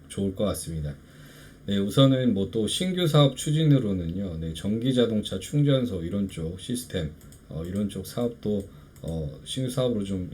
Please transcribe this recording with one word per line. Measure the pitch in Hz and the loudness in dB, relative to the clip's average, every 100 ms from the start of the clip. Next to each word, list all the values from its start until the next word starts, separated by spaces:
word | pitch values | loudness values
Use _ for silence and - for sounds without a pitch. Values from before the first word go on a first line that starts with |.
| - | -12
좋을 | - 98 | -4 -4
것 | 92 101 | 0 -2
같습니다. | - - 80 73 71 - - - - - - - | -2 -6 -6 -6 -8 -14 -20 -20 -20 -20 -14 -2
네, | 101 | 0
우선은 | 98 135 135 131 127 | 2 6 6 6 2
뭐 | 98 95 | 2 0
또 | 113 104 | 0 0
신규 | - 185 180 170 | 0 -2 2 4
사업 | 151 143 139 | 6 6 4
추진으로는요, | 160 156 156 135 104 92 82 90 101 80 | 0 2 6 6 4 0 -2 -4 -4 -4
네, | 80 | -6
전기 | 80 101 113 127 | -4 -2 0 2
자동차 | 123 113 107 - 95 | 4 4 2 -2 -6
충전소 | - 147 143 135 123 - 85 | -2 2 4 4 2 -2 -2
이런 | 101 98 | -2 -2
쪽 | - 80 92 | -4 -6 -6
시스템, | - 120 - 95 76 - - - - | -6 -6 -4 -4 -4 -8 -18 -20 -12
어, | 78 87 | -8 -6
이런 | 98 101 | -4 -4
쪽 | 95 90 | -4 -8
사업도, | - 120 - 107 104 - - - - | -4 -4 -4 -2 -2 -4 -14 -20 -12
어, | - 82 71 - | -8 -6 -6 -10
신규 | - 135 127 | -10 -6 -4
사업으로 | 127 127 107 98 | 0 0 0 -2
좀 | 95 90 | -4 -6